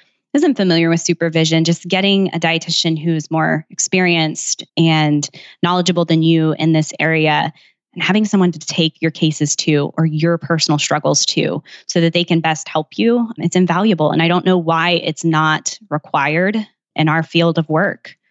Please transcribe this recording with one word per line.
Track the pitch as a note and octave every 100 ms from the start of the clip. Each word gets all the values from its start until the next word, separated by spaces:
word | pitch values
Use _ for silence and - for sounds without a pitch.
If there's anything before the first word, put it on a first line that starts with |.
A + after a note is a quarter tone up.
| _ _ _
isn't | C#4+ D#4 B3
familiar | F#3+ E3 E3
with | E3
supervision, | - F3 E3+ D#3+ D#3+ D#3+
just | E3 E3+ F3
getting | F#3 G3 G3 F#3+
a | E3+
dietitian | E3 E3 D#3+ - E3+ D#3+
who's | D#3+ D#3+ D3
more | D#3+ D#3+ D#3+ -
experienced | - - F#3 F3+ E3+ D#3 - - - - -
and | E3 D#3+ D3+ D3 D3 - - -
knowledgeable | E3+ F3+ F3 F3
than | E3+ E3
you | D#3+ E3 D#3 -
in | D#3+
this | D#3+ D3+ -
area | D#3+ D#3+ D#3 D3 E3 - _ _ _
and | -
having | E3 G3+
someone | G#3+ G3+ F3+
to | D#3+
take | - - D#3+ -
your | D#3+
cases | - D#3 D3+ D3 -
to | - D3 C#3+ -
or |
your | D#3+ D3+ E3 E3
personal | - E3 - D3
struggles | - D3 D3 D3 -
to | - D#3 D#3 - - -
so | F3+
that | E3+
they | F3
can | F3 E3
best | D#3+ D#3 -
help | D#3 D#3 -
you, | A3 A#3+ A3+ -
it's | F3 F#3
invaluable. | F3+ F3 G#3+ E3+ D3+
And | -
I | E3
don't | F3
know | - F#3
why | D#3+ E3 E3+ F3
it's | - D#3
not | E3 D#3 D#3 D#3 - - A3
required | D3+ - D3+ C#3+ D#3+ F#3 G#3+ G#3 _ _ -
in | D#3
our | D#3+
field | D#3 E3+ E3+ E3
of | D#3
work. | D#3 F3+ - - - _